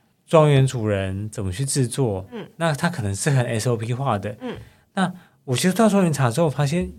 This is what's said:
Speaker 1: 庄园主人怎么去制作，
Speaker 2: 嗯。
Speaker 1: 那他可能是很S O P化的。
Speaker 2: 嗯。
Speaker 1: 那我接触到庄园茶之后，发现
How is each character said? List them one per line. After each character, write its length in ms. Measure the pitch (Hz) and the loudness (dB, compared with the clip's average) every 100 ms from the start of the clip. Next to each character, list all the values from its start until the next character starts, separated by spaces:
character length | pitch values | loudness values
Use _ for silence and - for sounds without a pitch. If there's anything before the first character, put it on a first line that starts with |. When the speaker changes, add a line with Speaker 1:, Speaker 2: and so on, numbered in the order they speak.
| _ _ - | _ _ 2
Speaker 1:
庄 240 | 165 151 | 6 6
园 180 | 139 131 | 6 4
主 180 | 127 107 | 0 -2
人 440 | 101 95 95 107 | 0 -2 -6 -8
怎 160 | - 95 | -6 -6
么 40 | |
去 140 | 90 | -4
制 240 | 135 147 120 | -4 -2 -2
作， 380 | - 127 95 95 | 0 -2 -2 -8
Speaker 2:
嗯。 120 | 233 - - | -14 -14 -4
Speaker 1:
那 160 | 165 | -4
他 160 | 147 170 | -2 -4
可 120 | 175 | -2
能 140 | 104 101 | -4 -2
是 140 | - | 0
很 160 | 135 123 | 2 0
S 240 | 117 123 | 0 0
O 80 | 117 | -2
P 160 | 113 | -2
化 260 | 123 139 104 | -4 -2 -2
的。 160 | 101 104 | -4 -10
Speaker 2:
嗯。 160 | 247 196 - _ _ - | -12 -12 -16 _ _ -4
Speaker 1:
那 180 | 185 - - _ - | -4 -4 -18 _ -4
我 100 | 123 | 0
接 160 | 180 | 0
触 60 | 180 | 2
到 100 | 165 | 4
庄 160 | 196 | 4
园 80 | 180 | 2
茶 180 | 143 131 | 2 0
之 120 | 113 | 2
后， 80 | 165 | 0
发 160 | 143 143 | 0 -2
现 240 | 175 185 | -2 -4